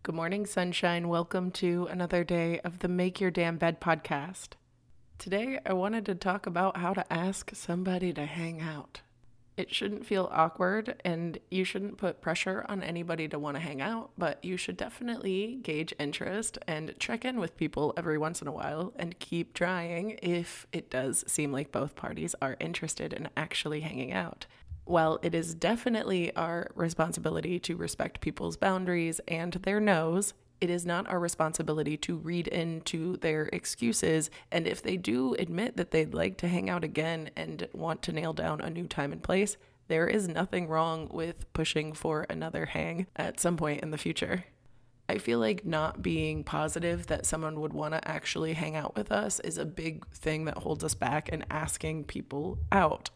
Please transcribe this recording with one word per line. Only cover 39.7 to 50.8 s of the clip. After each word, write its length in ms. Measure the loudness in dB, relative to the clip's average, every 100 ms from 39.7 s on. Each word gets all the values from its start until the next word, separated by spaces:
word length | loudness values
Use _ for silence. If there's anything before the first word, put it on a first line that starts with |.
| -20 _
there 200 | 4 4
is 180 | 4 2
nothing 420 | 0 0 0 0
wrong 420 | 2 2 0 -4
with 400 | -4 -6 -6 -6
pushing 400 | 0 2 2 -2
for 320 | -4 0 0 -2
another 340 | -4 -2 -4
hang 440 | -2 -2 -2 -2 -4
at 260 | -2 -4 2
some 180 | 2 4
point 240 | 2 0
in 80 | -2
the 80 | -4
future. 480 | -2 -2 0 -2 -4 -18 -20 -20 -20 _ _
I 120 | -2
feel 200 | 2 4
like 280 | 4 2 0
not 340 | 0 0 -2
being 440 | -2 0 0 -2
positive 640 | -2 -2 0 0 0 -2 -2
that 180 | -2 0
someone 340 | -2 -2 -2
would 140 | -4
want 180 | -2 -2
to 160 | -2 -2
actually 460 | -4 -2 -2 0
hang 200 | 0 -2
out 220 | -2 -4 -4
with 160 | 0
us 260 | 0 2 -2
is 180 | -2 -4
a 80 | -4
big 420 | -4 -4 -6 -12
thing 340 | -6 -2 0 -2
that 100 | -4
holds 260 | -2 -2